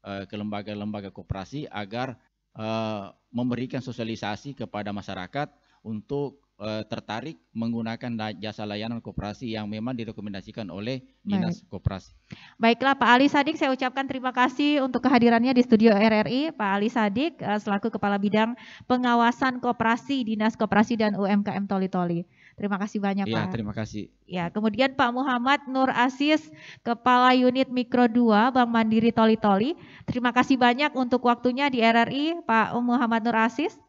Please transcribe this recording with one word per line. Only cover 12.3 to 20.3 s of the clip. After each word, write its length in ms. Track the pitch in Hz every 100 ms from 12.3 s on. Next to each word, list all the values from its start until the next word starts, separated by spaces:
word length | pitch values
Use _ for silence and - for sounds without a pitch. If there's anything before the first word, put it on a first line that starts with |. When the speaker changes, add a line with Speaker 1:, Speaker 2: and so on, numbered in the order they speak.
| - -
Speaker 2:
Baiklah, 400 | _ 226 233 262
Pak 160 | 269 233
Ali 160 | 247 285
Sadik, 320 | 294 277 320
saya 160 | 294
ucapkan 320 | 254 254 269 269
terima 240 | 262 254
kasih 480 | 247 254 254 285 294
untuk 240 | 262 247
kehadirannya 480 | 190 240 233 233 240
di 120 | 254 247
studio 240 | 220 226
R 320 | 202 220 214
R 60 | 214
I. 240 | 247 311
Pak 160 | 285 208
Ali 160 | 196 214
Sadik, 560 | 247 214 202 311 277
eh, 160 | 185 208
selaku 320 | 208 196 233
Kepala 240 | 214 202
Bidang 400 | 202 202 208 220 247 - - -
Pengawasan 720 | 247 247 240 233 240 262 247
Koperasi, 640 | 240 240 226 233 - 277
Dinas 320 | 220